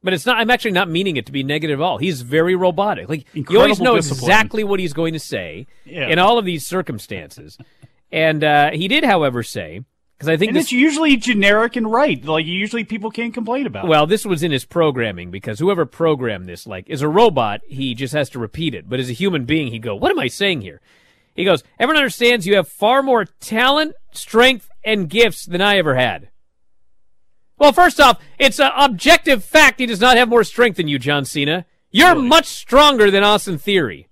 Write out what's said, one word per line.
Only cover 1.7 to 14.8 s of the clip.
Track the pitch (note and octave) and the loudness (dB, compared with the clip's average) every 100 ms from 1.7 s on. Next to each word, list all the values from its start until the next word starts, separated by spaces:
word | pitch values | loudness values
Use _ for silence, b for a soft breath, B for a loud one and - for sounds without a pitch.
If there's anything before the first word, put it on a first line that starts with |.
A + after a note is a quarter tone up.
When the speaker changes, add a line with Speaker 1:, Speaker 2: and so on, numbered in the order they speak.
| C#3 | -2
Speaker 1:
at | |
all. | E3+ - | -4 -2
He's | E3 C#3+ | -4 -6
very | A#2+ D#3 E3+ | -4 -2 0
robotic. | F3+ F#3 E3+ G#3 E3+ - | 0 0 0 -4 -4 -8
Like, | D#3 - | -10 -10
you | D3+ C3+ G3 | -12 0 4
always | - G3+ | 4 2
Speaker 2:
Incredible | |
Speaker 1:
know | B3+ A3 | 2 0
Speaker 2:
discipline. | D3+ C3 B2+ | 0 -4 2
Speaker 1:
exactly | G#3 G#3+ A3 | 2 2 -4
what | G#3 G3 | -4 -2
he's | F3+ | -4
going | D3 E3 | -4 -4
to | D#3+ | -4
say | - A#2+ E2+ D#2 C3 - | -8 -10 -10 -14 -18 -20
Speaker 2:
Yeah. | C3+ E3 C3+ | -18 -10 -2
Speaker 1:
in | E3 | 2
all | F#3+ A#3+ | 4 2
of | |
these | G3+ E3 | -2 -6
circumstances. | - F#3 F3+ A2+ - F#2+ D#2+ - - - b b b b _ | -6 -8 -6 -10 -12 -14 -14 -20 -20 -20 b b b b _
And, | D#3 D#3+ D#3 | -2 0 0
uh, | D3+ D3 D3 | 2 4 2
he | D#3 F#3+ | 0 0
did, | C#4+ | 0
however, | C4+ F#3+ C#3+ A#2+ | 2 2 0 -2
say, | A2+ A#2 D#2+ E2+ C3 _ _ _ | -8 -10 -12 -14 -18 _ _ _
'cause | C#3+ | -4
I | D#3+ | 0
think | G#3+ | 0
Speaker 2:
And | C4+ | 0
Speaker 1:
this | D4+ | -2
Speaker 2:
it's | |
usually | B3 D4+ C#4+ D#4+ C4 | 2 0 2 0 0
generic | A3+ G#3+ G3 G#3 A#3 | 0 0 2 2 0
and | B3 A3 | -2 -2
right. | A3+ D4 C#3+ | 0 0 -2
Like, | C#3+ D#3 D#3 | -4 -4 -2
usually | F3+ G#3 A#3 | -6 -6 -6
people | A3 G#3+ G#3+ | -8 -8 -8
can't | G#3+ A#3 | -8 -8
complain | A3 A3 B3 C4+ | -8 -6 -4 -6
about | G3+ F#3+ | -6 0
it. | |
Speaker 1:
Well, | D#3 D#3 | 2 2
this | G#3 | -2
was | G#3 E3+ | -2 -4
in | E3 | -2
his | C#3 | -4
programming, | - E3+ | -4 -2